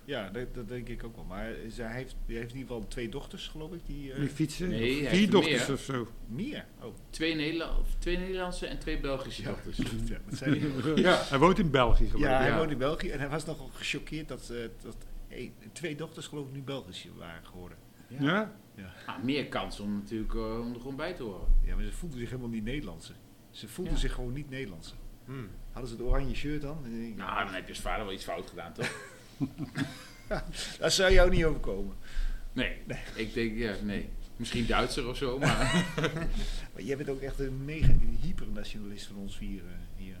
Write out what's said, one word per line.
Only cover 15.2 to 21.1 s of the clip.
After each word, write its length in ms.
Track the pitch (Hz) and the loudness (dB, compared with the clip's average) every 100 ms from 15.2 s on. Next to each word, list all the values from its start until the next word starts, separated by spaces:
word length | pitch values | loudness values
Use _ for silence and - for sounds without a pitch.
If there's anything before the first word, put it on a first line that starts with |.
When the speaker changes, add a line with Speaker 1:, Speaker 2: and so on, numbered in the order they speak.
| - | -10
Speaker 1:
één, 240 | - 123 - 110 | -10 -12 -12 -18
twee 240 | - 165 147 | -8 -8 -6
dochters, 300 | 160 160 - | -8 -10 -10
geloof 200 | 147 131 | -8 -8
ik, 60 | |
nu 80 | 139 | -8
Belgisch 460 | 135 135 95 87 87 85 | -6 -8 -8 -14 -14 -14
waren 280 | 85 82 - | -14 -14 -14
geworden. 320 | 90 87 80 - - - | -14 -14 -16 -20 -20 -16
Speaker 3:
Ja. 140 | 131 | -2
Speaker 2:
Ja? 300 | 143 190 220 - - | 0 0 -2 -10 -20
Speaker 1:
Ja. 180 | - 95 - - | -16 -16 -14 -12
Speaker 3:
Ah, 160 | 101 | -6
meer 240 | 123 143 117 | -2 -2 -2
kans 340 | 113 95 - | -4 -6 -6
om 140 | 104 | -4
natuurlijk, 400 | 104 104 110 107 | -4 -4 -4 -2
eh, 260 | 113 110 113 | -2 -2 -4
om 120 | 120 | -6
er 60 | 120 | -8
gewoon 160 | 127 139 | -8 -6
bij 160 | 165 | -6